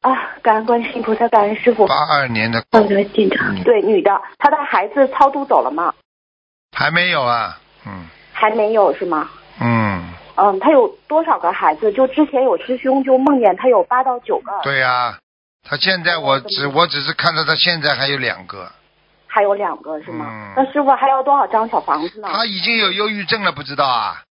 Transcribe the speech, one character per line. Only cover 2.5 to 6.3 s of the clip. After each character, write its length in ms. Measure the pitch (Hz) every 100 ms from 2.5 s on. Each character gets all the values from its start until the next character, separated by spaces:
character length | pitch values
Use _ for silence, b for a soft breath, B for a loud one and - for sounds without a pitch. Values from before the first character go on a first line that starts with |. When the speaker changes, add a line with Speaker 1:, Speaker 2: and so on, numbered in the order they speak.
Speaker 2:
的 100 | 117
狗。 180 | - 226
Speaker 1:
嗯， 80 | 208
对， 180 | 202 202
紧 240 | - 196
张。 260 | - - 196
Speaker 2:
嗯。 80 |
Speaker 1:
对， 180 | 180 233
女 200 | 196 208
的， 200 | 196 196 B B
她 100 | 285
的 80 | 302
孩 240 | 277 208 202
子 200 | 277 262
超 200 | - 277
度 160 | 277 277
走 160 | 180
了 80 | 123
吗？ 240 | 151 170 - _ _ _